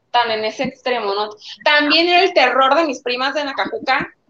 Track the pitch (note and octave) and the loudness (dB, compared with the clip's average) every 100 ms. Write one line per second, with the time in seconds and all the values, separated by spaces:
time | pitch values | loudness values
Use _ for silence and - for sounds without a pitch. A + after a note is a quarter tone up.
0 | _ A#3+ A#3 A3 G#3+ - B3+ - - A#3+ | _ -2 0 -2 -4 -4 -6 -6 -4 -4
1 | G3+ G3+ G#3+ G#3+ - - - D4 D4 D#4 | -2 -4 -6 -10 -20 -4 0 2 4 2
2 | E4+ F4 F#4+ E4+ B3+ B3 C4+ C#4+ E4 C4 | 4 4 4 4 2 4 2 2 0 -4
3 | B3 B3 C4 C#4 C#4 C4+ G3 A3+ - C4 | -6 -4 -4 -4 -6 -6 -6 -6 -2 -2
4 | - - - | -2 -12 -20